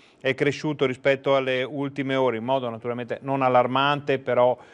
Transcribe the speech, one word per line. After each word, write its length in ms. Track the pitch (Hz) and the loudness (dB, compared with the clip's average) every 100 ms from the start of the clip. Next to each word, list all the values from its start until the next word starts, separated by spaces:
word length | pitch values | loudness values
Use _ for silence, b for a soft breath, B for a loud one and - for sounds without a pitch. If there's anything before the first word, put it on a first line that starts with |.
| b b | b b
è 140 | 131 | -4
cresciuto 540 | 131 143 139 160 147 135 | -2 -2 -2 -4 -2 -2
rispetto 480 | 123 139 139 139 139 | 0 0 0 2 2
alle 260 | 131 127 | 2 -2
ultime 540 | 127 135 139 143 135 135 | -4 -4 -6 -6 -2 0
ore, 220 | 127 113 | 0 0
in 60 | |
modo 240 | 117 135 123 | -2 -2 -2
naturalmente 520 | 113 120 120 117 117 | -6 -8 -8 -6 -8
non 220 | 139 135 | -4 0
allarmante, 720 | 127 127 123 131 143 147 147 135 | 4 4 4 2 2 0 0 -2
però 400 | 131 120 123 120 B | 0 2 4 2 B